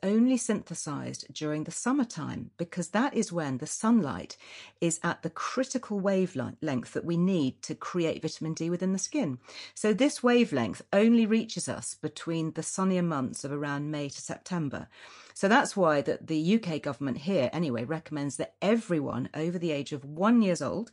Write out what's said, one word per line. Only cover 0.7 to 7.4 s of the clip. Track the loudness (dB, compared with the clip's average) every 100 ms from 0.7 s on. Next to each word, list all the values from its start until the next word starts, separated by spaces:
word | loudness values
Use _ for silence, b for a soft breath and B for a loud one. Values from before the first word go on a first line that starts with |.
| -8 -6 -6 -8 -10 -12
during | -6 -4 -2
the | -4
summertime | -4 0 0 0 -4 -6 -6 -10 -8
because | -6 -6 -2
that | 0 0 0
is | -2
when | -2 -2 -4
the | -6
sunlight | -2 4 4 2 -4 -10 -14 B B B _
is | 0 0
at | -2 -2
the | -6
critical | -6 -4 -2 -2 -4 -4 -2
wavelength | 2 2 2 -2 -6 -6 -4 -4 -4
that | -6 -2
we | 2
need | 4 4